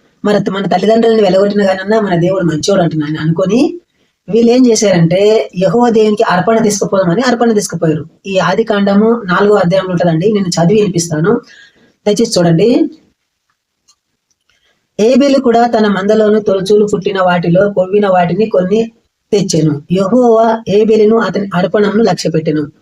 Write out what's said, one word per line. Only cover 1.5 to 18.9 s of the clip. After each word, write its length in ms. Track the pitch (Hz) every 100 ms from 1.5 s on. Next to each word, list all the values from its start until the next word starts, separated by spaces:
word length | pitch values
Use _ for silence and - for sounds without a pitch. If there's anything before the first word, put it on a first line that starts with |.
| 202 196
కానన్నా 340 | 190 196 220
మన 140 | 196
దేవుడు 300 | 175 175 190
మంచోడు" 360 | 170 151 202 185
అంటున్నాను 380 | 170 156 151 156
అనుకొని 600 | 156 170 185 226 339 - - _ _ _ -
వీళ్ళు 240 | 214 233
ఏం 180 | 247 247
చేశారంటే 800 | 214 202 175 165 185 208 220 - 180
యెహోవా 340 | 185 233 240
దేవునికి 320 | 220 214 208
అర్పణ 360 | 226 180 226 226
తీసుకుపోదామని 640 | 214 - 185 196 180 170 254
అర్పణ 260 | 233 233
తీసుకుపోయారు. 520 | 208 180 170 165 156 - _ 190
ఈ 120 | 185
ఆది 260 | 170 196
కాండము 580 | 220 202 202 202 220 233 190
నాలుగో 280 | 180 202
అధ్యాయంలో 360 | 208 175 190 185
ఉంటదండి, 420 | 175 175 160 202
నేను 140 | 208 180
చదివి 340 | 165 175 214
వినిపిస్తాను, 600 | 180 170 - 156 190 247 - - - _ _ _ 208
దయచేసి 320 | 208 226 185
చూడండి. 520 | 175 165 220 269 - - _ _ _ _ _ _ _ _ _ _ _ _ _ _ _ _ _ _ _ -
"ఏబేలు 380 | 220 254 285 269
కూడా 280 | 240 226 240
తన 200 | 233 214
మందలోను 540 | 190 202 214 214 214
తొలచూలు 460 | 208 196 185 214 202
పుట్టిన 280 | 175 202 196
వాటిలో 500 | 180 175 175 175 202
కొవ్విన 360 | 196 185 208 202
వాటిని 380 | 180 175 180 220
కొన్ని 460 | 196 180 214 226